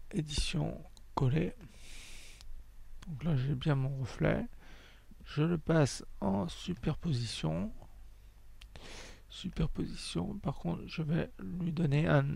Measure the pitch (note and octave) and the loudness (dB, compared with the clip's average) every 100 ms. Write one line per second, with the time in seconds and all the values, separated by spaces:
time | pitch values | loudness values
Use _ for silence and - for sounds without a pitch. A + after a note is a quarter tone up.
0 | - F#3+ D#3 D3 - D#3+ C#3+ - - - | -4 -2 0 0 2 2 0 -4 -10 -16
1 | - - C3 D#3 - - - - - - | -6 2 4 4 2 -2 -14 -14 -12 -12
2 | - - - - - - - - - - | -12 -12 -12 -12 -10 -10 -10 -14 -10 -10
3 | - C3+ E3+ C#3 C3 C3 D#3 C3+ C3+ C3+ | -8 -2 2 4 2 2 4 4 4 0
4 | A#2+ - - - A#3+ - - - - - | -2 2 4 4 0 -6 -14 -16 -16 -20
5 | - - - D3 D#3+ E3+ - D#3+ C#3 - | -18 -16 -4 2 4 4 4 6 6 4
6 | - - G3+ G3 F3 - - F3 - - | -8 -2 2 2 0 -4 -4 -2 0 0
7 | F3 A#2+ A#2 - - - G#3+ - - - | 2 2 0 -2 0 0 -2 -4 -10 -14
8 | - - - - - - - - - - | -16 -16 -18 -18 -16 -16 -14 -14 -12 -12
9 | - - - - F#3 - D#3+ - - - | -12 -14 -16 -8 -4 0 0 0 -2 -4
10 | - E3 F#3+ G3+ - - E3+ E3+ F3+ - | -4 -2 -2 -2 -4 -2 -2 -2 -4 -2
11 | D3+ D#3+ - - F#3+ F3+ F3 D#3+ D#3+ C#3+ | 0 2 0 -4 -6 -2 0 2 4 6
12 | E3 D3+ C#3 | 6 6 6